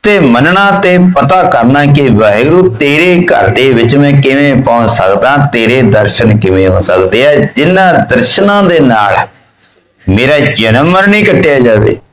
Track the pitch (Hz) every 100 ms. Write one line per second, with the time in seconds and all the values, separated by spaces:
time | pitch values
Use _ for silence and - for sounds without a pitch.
0 | - 202 143 117 151 190 202 196 185 180
1 | 180 - - 185 - 127 117 143 143 143
2 | 135 104 107 104 139 175 180 110 143 147
3 | 180 175 180 117 98 113 135 117 113 143
4 | 143 139 135 139 143 131 135 117 113 -
5 | 95 101 127 143 143 120 113 131 117 107
6 | 101 - 117 107 95 95 95 92 85 92
7 | 92 107 143 147 - - 160 190 185 165
8 | - 165 - - 202 202 190 170 135 110
9 | 101 92 - _ _ _ _ _ _ _
10 | - 98 131 147 139 113 113 117 156 185
11 | 196 208 202 - 151 139 120 107 107 -
12 | _